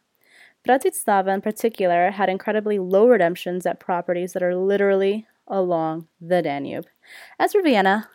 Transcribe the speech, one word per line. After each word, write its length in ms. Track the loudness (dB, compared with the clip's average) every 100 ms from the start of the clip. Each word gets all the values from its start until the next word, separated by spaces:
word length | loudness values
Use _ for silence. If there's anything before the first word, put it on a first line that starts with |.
| _ _ _ _ -20 _ 0
Bratislava 680 | 0 0 -2 0 0 0
in 80 | -2
particular 720 | -4 -4 -4 -2 0 2 2
had 180 | 0 -2
incredibly 500 | -2 -4 -4 -2 -4
low 300 | 0 4 6
redemptions 560 | 6 2 0 -6 -4 -4
at 160 | -6
properties 500 | -4 -4 -2 -4 -4
that 120 | -4
are 120 | -2 0
literally 720 | 0 2 2 2 2 -2 -8 _ -6
along 600 | -2 0 0 -2 -6 -10 _
the 200 | -2 -2
Danube. 440 | 0 -4 -6 -10 -12 _ _ -20 -20 -4
As 140 | 0
for 100 | 2
Vienna, 460 | 4 4 2 0 -4